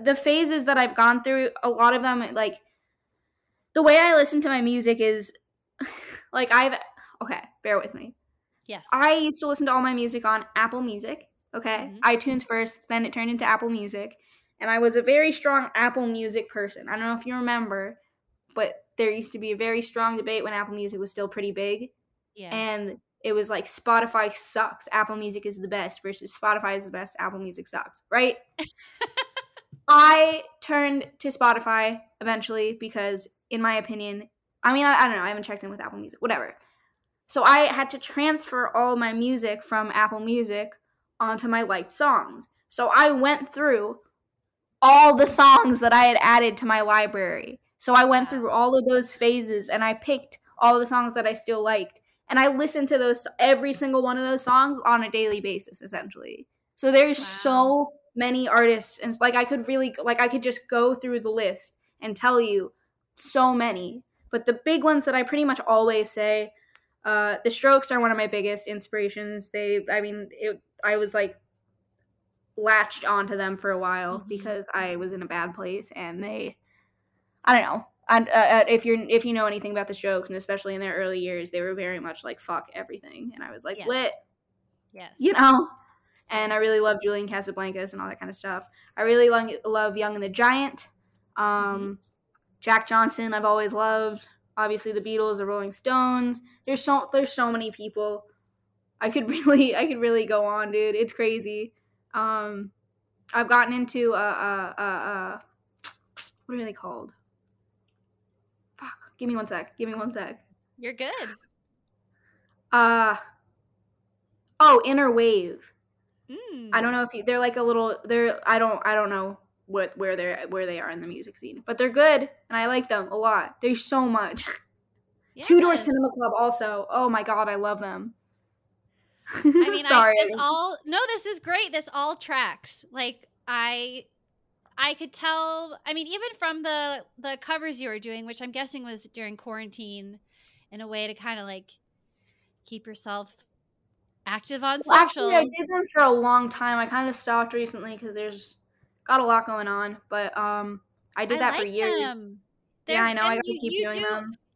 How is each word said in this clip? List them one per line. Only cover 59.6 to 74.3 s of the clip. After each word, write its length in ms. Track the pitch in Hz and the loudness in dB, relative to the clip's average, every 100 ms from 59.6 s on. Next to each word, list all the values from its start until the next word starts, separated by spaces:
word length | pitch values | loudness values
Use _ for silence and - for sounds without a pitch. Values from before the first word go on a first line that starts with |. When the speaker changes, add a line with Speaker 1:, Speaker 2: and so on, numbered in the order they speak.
| 233 | -2
Speaker 1:
really, 260 | 269 262 - | -2 -2 -4
like, 180 | 240 233 | -2 0
I 80 | 247 | 0
could 140 | 254 | 0
just 260 | 240 240 - | -4 -6 -4
go 260 | 240 240 | 2 2
through 260 | 254 254 240 | 0 -4 -6
the 100 | 220 | -4
list 460 | 220 202 190 - _ _ _ | -2 -2 -4 -12 _ _ _
and 160 | 214 202 | -10 -2
tell 240 | 247 247 | 2 2
you 320 | 226 202 - _ _ _ _ - | 2 0 -4 _ _ _ _ -16
so 360 | - 269 254 | -4 2 2
many. 500 | 247 233 185 180 240 - _ _ | 2 -2 -4 -10 -14 -20 _ _
But 160 | 233 233 | -6 -2
the 140 | 233 | -2
big 200 | - 320 | 0 0
ones 200 | 311 294 277 | 2 2 0
that 80 | |
I 80 | 254 | -2
pretty 220 | 247 294 | -2 -2
much 160 | 285 254 - | -2 -2 2
always 440 | 220 226 220 214 | 2 4 0 -2
say, 420 | - 214 214 208 _ _ _ _ _ | -2 -2 -2 -4 _ _ _ _ _
uh, 320 | 208 214 208 202 | -4 -2 0 -2
The 60 | 233 | -4
Strokes 400 | 233 269 269 269 | 0 4 4 4
are 80 | 254 | 0
one 100 | 233 | 0
of 40 | 220 | 0
my 80 | 214 | -2
biggest 400 | 208 202 208 - | -2 -4 -4 -8
inspirations. 840 | 208 - 214 202 208 208 208 202 | -12 -8 -6 -6 -6 -12 -12 -12
They, 340 | 208 208 202 202 | -6 -2 -2 -2
I 100 | 208 | -4
mean, 280 | 208 208 196 | -4 -8 -14
it, 300 | - 214 208 _ _ | -8 -8 -8 _ _
I 120 | 208 214 | -2 -2
was, 180 | 208 | -2
like, 220 | 214 196 - _ _ _ _ _ _ _ _ _ _ _ - | -2 -4 -6 _ _ _ _ _ _ _ _ _ _ _ -4
latched 480 | 214 220 214 - | 2 4 2 -2
onto 320 | - 202 196 196 | -2 0 -2 -4
them 200 | 190 190 | -4 -4
for 140 | 196 | -4
a 80 | 185 | -2
while 460 | 185 185 180 190 | -2 -4 -4 -8
Speaker 2:
Mm-hmm. 0 | |
Speaker 1:
because 400 | 196 | -10